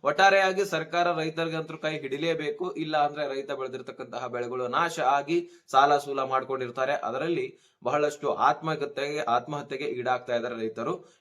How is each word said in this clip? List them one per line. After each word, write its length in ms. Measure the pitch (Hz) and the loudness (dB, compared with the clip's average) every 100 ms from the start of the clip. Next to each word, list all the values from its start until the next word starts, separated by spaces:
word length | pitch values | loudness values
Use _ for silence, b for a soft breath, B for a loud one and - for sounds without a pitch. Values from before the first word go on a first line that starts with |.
ಒಟ್ಟಾರೆಯಾಗಿ 600 | 139 - 196 196 190 185 196 | 0 6 6 6 4 2 0
ಸರ್ಕಾರ 460 | 160 160 170 175 | -2 -2 2 2
ರೈತರಿಗಂತೂ 680 | 160 160 160 165 160 160 156 | 2 -2 -2 -4 -4 -6 -6
ಕೈ 220 | 156 151 | -4 -4
ಹಿಡಿಲೇಬೇಕು, 720 | 139 131 165 160 151 147 180 | -4 -2 0 0 -2 -4 -6
ಇಲ್ಲ 260 | 151 156 156 | -4 -2 2
ಅಂದ್ರೆ 300 | 147 147 143 | 2 0 -4
ರೈತ 240 | 135 139 | -4 -6
ಬೆಳೆದಿರ್ತಕ್ಕಂತಹ 760 | 139 131 131 131 120 127 120 123 | -6 -6 -8 -12 -12 -10 -8 -6
ಬೆಳೆಗಳು 400 | 123 120 127 123 | -6 -4 -4 -2
ನಾಶ 320 | 135 170 165 | 0 0 0
ಆಗಿ 500 | 131 143 143 170 170 B B | 2 2 2 -2 -2 B B
ಸಾಲ 260 | 135 143 143 | 6 6 6
ಸೂಲ 260 | 139 135 | 2 -2
ಮಾಡ್ಕೊಂಡಿರ್ತಾರೆ. 720 | 131 131 127 131 123 120 131 | 2 0 0 -4 -4 -2 0
ಅದರಲ್ಲಿ 680 | 143 110 131 165 156 127 - b b | 0 -2 -2 -2 -2 -2 -8 b b
ಬಹಳಷ್ಟು 500 | 120 147 147 147 139 | 0 2 2 0 -2
ಆತ್ಮಹತ್ಯೆಗೆ, 840 | 110 127 151 160 151 139 - 143 151 | 4 4 4 0 -2 -2 -4 -4 -2
ಆತ್ಮಹತ್ಯೆಗೆ 680 | - 123 139 147 139 135 - | 2 0 0 -8 -6 -6 -4
ಈಡಾಗ್ತಾ 500 | 123 123 127 - 120 | -2 0 -2 0 -2
ಇದ್ದಾರೆ 200 | 120 113 | -2 -4
ರೈತರು. 500 | 110 - 135 180 B B | -6 -4 -4 -4 B B